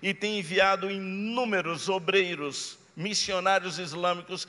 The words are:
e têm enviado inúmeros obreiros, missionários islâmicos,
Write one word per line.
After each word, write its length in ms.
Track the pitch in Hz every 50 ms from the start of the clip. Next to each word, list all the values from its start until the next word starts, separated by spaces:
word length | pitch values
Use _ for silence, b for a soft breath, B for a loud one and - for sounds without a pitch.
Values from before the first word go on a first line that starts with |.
e 120 | - 196 190
têm 260 | - 208 208 214 208
enviado 520 | 180 156 180 185 190 196 196 190 185 196
inúmeros 1000 | 202 196 190 185 190 196 208 220 233 247 254 226 202 185 160 160 170 147 - 185
obreiros, 880 | 196 190 170 180 190 196 185 180 170 151 147 143 123 - - - - - - _ _
missionários 840 | 160 170 208 202 - - - 190 185 180 190 196 190 180 185 156 165
islâmicos, 680 | 180 156 151 170 175 180 175 175 170 170 180 175 -